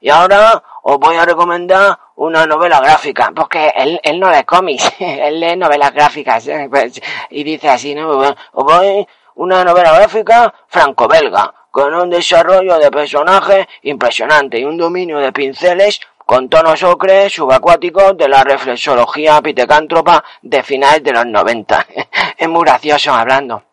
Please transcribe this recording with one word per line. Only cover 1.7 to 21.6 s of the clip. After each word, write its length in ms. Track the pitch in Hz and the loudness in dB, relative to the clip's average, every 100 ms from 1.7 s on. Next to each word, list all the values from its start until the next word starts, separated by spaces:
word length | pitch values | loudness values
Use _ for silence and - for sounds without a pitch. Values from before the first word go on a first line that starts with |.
| 185 202 175 _ - | 2 2 0 _ -8
una 280 | 160 160 160 | -4 -2 0
novela 340 | 156 175 151 | 0 2 2
gráfica", 500 | 131 - 147 123 110 | 2 0 0 -4 -4
porque 380 | - 151 170 156 - | -2 -6 -2 -2 0
él, 240 | 127 170 | -2 -2
él 160 | 151 165 | -4 -2
no 100 | 190 | 2
lee 120 | 170 | 0
cómics, 500 | - 175 185 131 - - | 2 0 0 -2 -4 -4
<laughs> 40 | |
él 400 | 180 139 147 160 | -10 -4 -4 -4
lee 160 | 165 175 | -4 -2
novelas 380 | 170 147 139 | -2 0 0
gráficas, 520 | 143 147 156 135 113 117 | 2 -2 -2 -4 -4 -4
¿eh? 200 | 151 139 | -10 -4
Pues, 320 | 139 113 - - - - | -4 -4 -8 -14 -14 -12
y 140 | - | -12
dice 260 | 147 156 151 | -8 -6 -2
así, 260 | 123 131 143 | -2 -2 -8
¿no? 220 | 160 139 | -4 -2
"Os 160 | 139 143 - | -2 -4 -12
voy 540 | - 139 170 196 196 202 _ _ - | -6 2 2 2 -2 -6 _ _ -10
una 280 | 175 185 | -2 0
novela 300 | 180 175 170 | 2 4 4
gráfica 600 | 160 208 220 208 233 233 _ _ | 4 4 0 2 2 2 _ _
franco-belga, 840 | 185 147 - 117 160 139 95 98 - _ | -2 0 0 2 2 2 -2 -4 -6 _
con 220 | - 143 | -4 -2
un 160 | 165 180 | -2 -2
desarrollo 680 | 175 170 170 165 190 185 165 | -2 0 2 4 2 2 2
de 120 | 147 | 2
personajes 760 | 135 147 147 156 190 180 196 180 - | 0 -4 -2 0 0 2 0 0 -10
impresionante 760 | - 139 120 - 113 151 135 120 | -10 -4 -4 -4 0 0 0 -6
y 60 | 135 | -6
un 120 | 165 | -4
dominio 420 | 170 180 180 151 | -4 -4 -6 -4
de 120 | 135 | -4
pinceles 680 | - 135 135 175 175 202 208 - _ - | -4 -8 -2 -2 2 0 -2 -14 _ -2
con 220 | 127 131 | -2 2
tonos 320 | 160 160 156 | 2 2 0
ocres 500 | 185 175 190 190 196 | 0 0 2 2 2
subacuáticos 840 | 185 139 - 175 170 175 170 196 185 | 0 2 2 4 2 2 2 2 2
de 100 | 147 | 2
la 140 | 139 | 2
reflexología 1000 | 135 139 127 120 - 127 120 147 156 151 | 2 0 -4 -6 -2 0 0 0 2 2
pitecántropa 840 | 156 131 120 147 156 165 160 165 - - | 0 -4 0 0 2 -2 2 0 0 -20
de 220 | - 139 | -6 -6
finales 400 | 123 139 139 156 | -4 -2 0 2
de 80 | 147 | 0
los 140 | 120 120 | -2 -2
noventa". 600 | 104 98 113 | -2 -2 -4